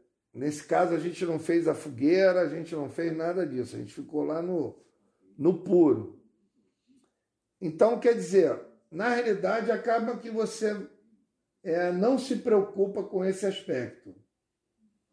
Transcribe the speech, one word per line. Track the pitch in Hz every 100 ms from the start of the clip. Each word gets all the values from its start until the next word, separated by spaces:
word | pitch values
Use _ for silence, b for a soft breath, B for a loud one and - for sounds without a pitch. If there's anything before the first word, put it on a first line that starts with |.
| _ _ _
nesse | 117 147 147
caso | - 165 180
a | 165
gente | 170 165 175
não | 160
fez | - 170 160
a |
fogueira, | 135 151 120 143 180 190 180
a | 160
gente | 160 156
não | 156 135
fez | - 165
nada | 160 165 180 160
disso, | 127 117 120
a |
gente | 113
ficou | - 131 151
lá | 147 156
no, | 175 175 120 - _ _ _ _ _ -
no | 151 190
puro. | 185 180 156 110 107 - _ _ _ _ _ _ _ _ _ _ _ _ _ -
Então, | 180 156 214 233
quer | 247
dizer, | 214 165 190 156 - - _ _
na | 160 233
realidade | 240 233 196 185 220 214
acaba | 208 233 226 226 226
que | 226
você, | 220 214 - 220 202 - _ _ _ _ _ _ _
é, | 190 165 175
não | 180 220 262
se | - 220
preocupa | 240 208 - 196 196 202
com | 190 190
esse | 190 185
aspecto. | 196 - - 131 110 - 101 - _ _ _ _ _ _ _ _ _